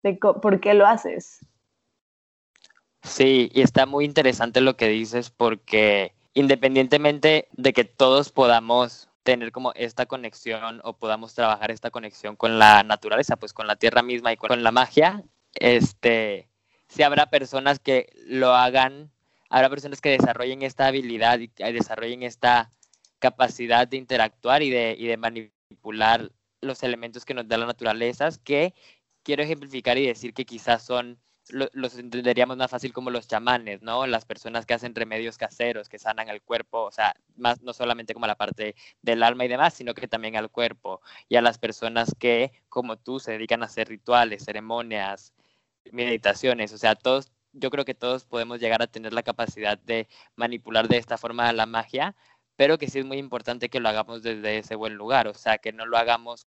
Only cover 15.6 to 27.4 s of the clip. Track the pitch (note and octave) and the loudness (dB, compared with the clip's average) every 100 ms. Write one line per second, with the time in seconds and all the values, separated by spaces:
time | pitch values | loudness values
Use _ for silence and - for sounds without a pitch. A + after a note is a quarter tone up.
15.6 | B2 A#2+ - - A#2+ A2+ G#2+ G2 _ _ | 2 4 0 -2 0 0 -2 -6 _ _
16.6 | _ _ _ - D3 D3 D3 D3 C3 C3+ | _ _ _ 2 2 4 2 0 -2 -2
17.6 | C#3 C#3 - C3 - _ - C3 B2+ B2 | 0 0 2 0 0 _ -8 0 4 6
18.6 | B2+ C3 C3 C#3 D3+ _ _ _ _ B2+ | 4 4 2 -2 -20 _ _ _ _ 2
19.6 | C3 C#3 C#3+ C#3 D3 C3+ B2 A#2 B2+ C3+ | 2 0 -10 -4 0 2 2 0 -4 -4
20.6 | C3+ - C3+ C3+ B2 A2+ A2+ A#2+ A#2+ _ | -8 0 0 0 -4 0 2 2 -2 _
21.6 | G#2 A#2 A2+ A2 A#2 B2 B2 - A#2+ B2 | -6 -4 -4 -6 -8 -8 -12 0 2 2
22.6 | A#2 _ _ _ _ _ B2+ A#2+ B2 - | 0 _ _ _ _ _ -2 2 -2 -2
23.6 | A#2+ A#2 B2 C3 B2+ B2+ A2 _ A#2+ C#3+ | 2 2 2 -4 -4 -2 -2 _ 0 0
24.6 | D3 B2 A#2 A2 A#2 A2+ A2+ A#2 G#2+ _ | 2 0 -2 -4 -6 -4 -4 -8 -16 _
25.6 | _ - G#2+ G#2+ A2 A#2 A2 _ _ _ | _ -20 -12 0 2 2 -2 _ _ _
26.6 | C3+ B2+ B2+ A#2 A#2 A#2 - B2+ | -12 -6 -6 -6 -10 -16 -12 -12